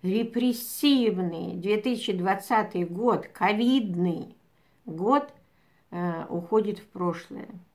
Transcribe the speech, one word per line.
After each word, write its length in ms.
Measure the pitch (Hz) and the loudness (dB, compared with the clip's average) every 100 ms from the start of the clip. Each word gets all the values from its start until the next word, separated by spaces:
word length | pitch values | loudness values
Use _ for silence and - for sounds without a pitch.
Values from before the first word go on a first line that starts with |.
репрессивный 1500 | 185 208 233 240 247 233 - - 294 277 226 185 180 165 175 180 | 0 0 0 0 0 0 -4 0 4 6 4 2 -2 -2 -6 -4
две 220 | 180 214 | 0 0
тысячи 340 | 254 226 - | 0 -2 -2
двадцатый 720 | 185 180 190 - 226 208 180 170 | -2 0 -2 2 0 0 -2 -4
год, 420 | 175 240 185 - | 0 2 0 -2
ковидный 1080 | - 185 208 240 262 214 175 180 165 - - _ _ _ _ - | -2 0 2 4 2 2 0 0 0 -8 -16 _ _ _ _ -12
год, 440 | 160 196 285 285 - _ _ _ _ _ | -4 2 2 2 -14 _ _ _ _ _
э, 340 | 175 175 165 - | -6 -4 -4 -6
уходит 520 | 175 175 214 214 202 | -6 2 2 2 -4
в 80 | - | -8
прошлое. 640 | - 175 170 - - - 175 - | -4 -4 -4 -8 -14 -14 -18 -20